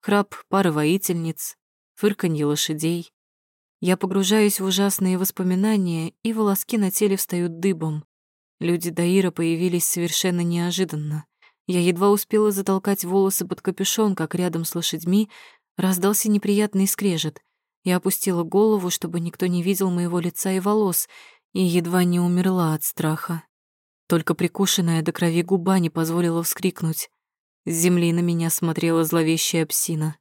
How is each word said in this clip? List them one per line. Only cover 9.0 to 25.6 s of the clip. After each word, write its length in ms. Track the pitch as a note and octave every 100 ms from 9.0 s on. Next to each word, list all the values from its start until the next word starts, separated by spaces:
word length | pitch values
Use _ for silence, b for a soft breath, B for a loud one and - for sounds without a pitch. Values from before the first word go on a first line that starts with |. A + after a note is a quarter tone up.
| F3 F#3+ F#3
появились 540 | - E3 E3 F3+ F3 -
совершенно 560 | F3 E3+ - F#3+ F3
неожиданно. 840 | E3+ E3+ F3 F3 F#3 D3+ D3+ D3+ - b b b -
Я 160 | F3+
едва 300 | F3 F3 G3+
успела 400 | G3+ - G#3+ G#3+
затолкать 520 | G3 G3 F#3+ G3+ G3
волосы 440 | F3 G3 F#3+ - F3+
под 140 | F3+
капюшон, 520 | - F#3 G3 - G#3+
как 220 | F#3 D#3 E3+
рядом 280 | F3+ E3
с 120 | E3 E3+
лошадьми 520 | E3 D#3+ E3 G3 G#3+ B B B _ -
раздался 540 | F#3+ F3+ F#3+ G#3+ G#3+
неприятный 580 | G#3 G#3 G3+ G#3+ F#3+ G3
скрежет. 540 | - G3+ D#3+ D#3 - _ _ _ _
Я 120 | F#3 F3+
опустила 480 | F#3+ - - F3
голову, 480 | E3 G3 A3 G#3+ F3+
чтобы 280 | - E3+ E3+
никто 280 | E3+ - F#3
не 160 | F3
видел 260 | F3 F#3+ F#3+
моего 300 | F3 F3 F3
лица 320 | E3+ - F#3+
и 80 | F#3+
волос, 500 | F#3+ G#3+ G3+ E3 - B B B _
и 100 | F3+
едва 400 | F#3 F3 E3+ F3+
не 160 | F3+ F3
умерла 560 | F3 F3 F#3 F#3 E3 D#3
от 80 |
страха. 580 | - - D#3 D#3 - E3 - _ _ _ _ _ _
Только 280 | E3+ - E3
прикушенная 680 | F3 - F#3+ - E3+ E3
до 100 | D#3+
крови 300 | - E3+ E3+
губа 380 | F3 F#3+